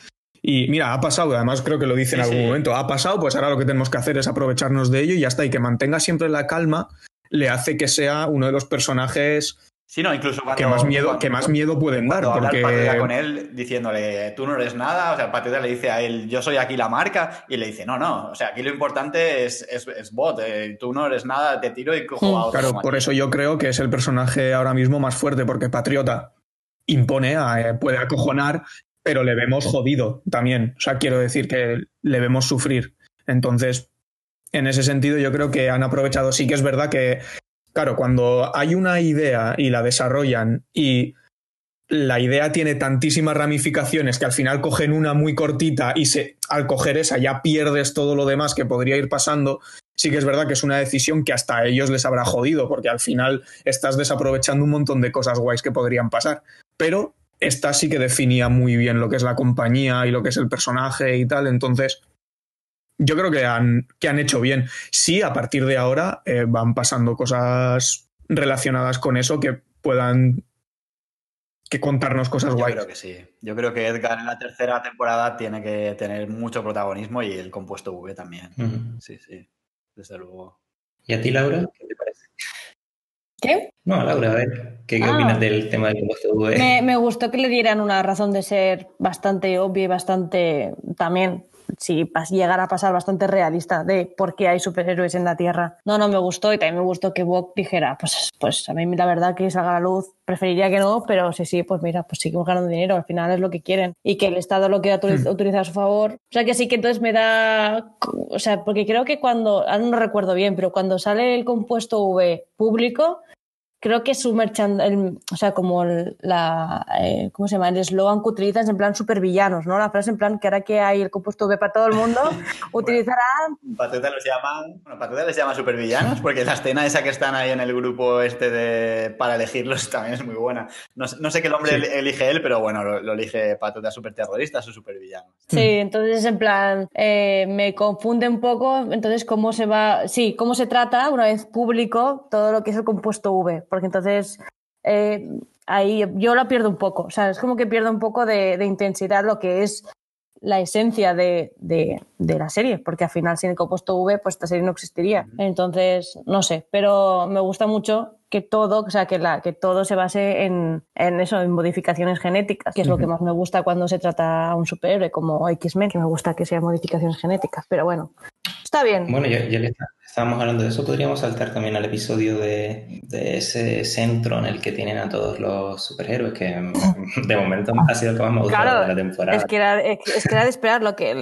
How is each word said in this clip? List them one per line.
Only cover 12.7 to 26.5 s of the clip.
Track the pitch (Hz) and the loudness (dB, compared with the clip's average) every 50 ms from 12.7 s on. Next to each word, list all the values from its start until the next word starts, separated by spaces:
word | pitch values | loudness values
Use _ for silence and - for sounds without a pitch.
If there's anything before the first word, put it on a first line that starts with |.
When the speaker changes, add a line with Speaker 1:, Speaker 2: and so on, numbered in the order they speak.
| 120 120 | 2 4
Speaker 2:
Patriota | 120 120 120 120 | 2 2 2 2
con | 127 120 | 0 0
él | 120 139 151 151 147 143 - - 120 | 0 -2 -2 -4 -4 -8 -8 -10 -10
diciéndole, | 123 120 120 127 123 117 113 107 107 104 107 104 101 104 104 | -10 -6 -4 -4 -4 -2 -2 -2 -2 -2 -2 -4 -4 -6 -6
"Tú | 104 135 131 | -6 -6 -6
no | 139 143 | -4 -2
eres | 127 120 117 113 | -2 -2 -4 -4
nada", | 120 123 147 170 180 175 170 | -4 -4 -2 -2 0 0 0
o | 156 | 0
sea, | 139 120 | -2 -2
el | 110 | -2
Patriota | - 120 117 120 127 135 | -2 -4 -2 -2 -2 -2
le | 127 123 | -2 -2
dice | 123 120 131 127 | -4 -2 -2 -2
a | 113 117 | 0 0
él, | 120 117 117 113 107 110 | -2 -2 -4 -6 -6 -4
"Yo | 120 127 | -4 -2
soy | - 156 143 | -2 0 0
aquí | 135 127 120 131 | 0 0 0 0
la | 123 117 113 | -2 0 0
marca", | 117 131 180 202 - 190 165 160 - - - - | 2 0 0 0 0 -2 -2 -4 -6 -12 -12 -8
y | 135 117 | -6 -6
le | 110 | -6
dice, | 110 107 - 92 | -6 -8 -10 -8
"No, | 117 131 127 | -6 -4 -2
no, | 151 170 127 101 - - | -2 -2 -4 -4 -6 -10
o | - | -6
sea, | - 123 107 | -6 -6 -4
aquí | - 123 | -4 -4
lo | 127 139 | -6 -6
importante | 143 147 147 139 143 139 135 147 147 165 165 165 147 131 123 | -4 -2 -4 -2 -2 -2 -4 -2 0 0 0 2 2 0 -2
es, | 117 120 - 120 - | -2 -4 -8 -10 -10
es, | 123 120 - | -10 -10 -10
es | 131 - 107 107 107 | -10 -14 -14 -14 -10
Bot, | 110 120 143 160 139 110 110 | -4 -2 0 0 0 -2 -4
eh, | 110 107 107 107 107 104 - | -4 -4 -4 -6 -8 -10 -8
tú | 123 123 | -8 -6
no | 127 143 151 | -4 -2 -2
eres | 143 131 117 113 | 0 -2 -2 -2
nada, | 123 131 143 147 147 135 123 | -2 -2 0 0 0 0 -2
te | 131 117 | -4 -6
tiro | 113 123 127 151 165 | -6 -4 -4 -2 -2
y | 151 - | -2 -4
cojo | - 139 127 208 196 | -6 -4 0 2 2
Speaker 3:
Mm. | 190 | 2
Speaker 2:
a | - 113 | 2 0
otro | 113 | 0
Speaker 1:
Claro, | - 135 131 131 | 0 0 0 0
Speaker 2:
como | 123 98 | 0 -2
Speaker 1:
por | 98 135 131 | -2 -2 0
Speaker 2:
a | |
ti". | 135 | 0
Speaker 1:
eso | 127 143 | 0 0
yo | 139 135 139 131 | 0 0 0 0
creo | 131 143 143 147 160 147 | 0 0 0 0 0 0
que | 151 131 | 0 0
es | 127 131 | 0 0
el | 131 127 | 0 0
personaje | 120 123 123 - 131 123 127 127 - 147 131 131 131 | 0 0 0 0 0 0 0 0 0 0 0 2 2
ahora | 131 131 131 127 | 2 2 2 2
mismo | 131 127 127 147 143 | 2 4 4 4 2
más | 135 131 123 | 0 0 -2
fuerte, | - - 143 127 127 127 | -2 -2 0 0 0 0
porque | 113 131 - - 123 | 0 0 -2 -2 -2
Patriota | 127 120 117 - 139 139 131 123 120 - - - _ _ _ _ | -2 -2 0 0 0 2 2 0 -2 -4 -6 -12 _ _ _ _